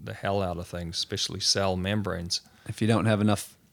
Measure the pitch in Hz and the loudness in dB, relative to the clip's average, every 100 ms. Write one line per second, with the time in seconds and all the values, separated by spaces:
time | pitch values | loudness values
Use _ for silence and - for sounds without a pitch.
0 | - 104 98 101 92 87 87 87 85 85 | -12 -6 -2 0 0 -4 -8 -8 -6 -6
1 | - 101 - 95 - 98 98 92 92 107 | -6 -4 -4 -2 0 2 2 0 0 0
2 | 95 87 87 - - _ - - 110 110 | -2 -4 -4 -6 -6 _ -12 0 4 4
3 | 110 104 107 104 - - _ | 4 4 4 2 -2 -18 _